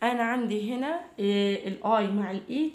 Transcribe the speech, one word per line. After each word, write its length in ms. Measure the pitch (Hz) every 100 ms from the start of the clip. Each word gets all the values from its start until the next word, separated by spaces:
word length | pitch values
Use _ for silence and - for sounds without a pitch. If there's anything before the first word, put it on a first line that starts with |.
أنا 200 | 233 240
عندي 520 | 233 247 226 208 208
هنا، 260 | 247 269 339 - -
آه، 480 | 202 202 202 196 -
الآي 380 | 190 208 220 196
مع 240 | 202 190
الإي 400 | 196 - 262 311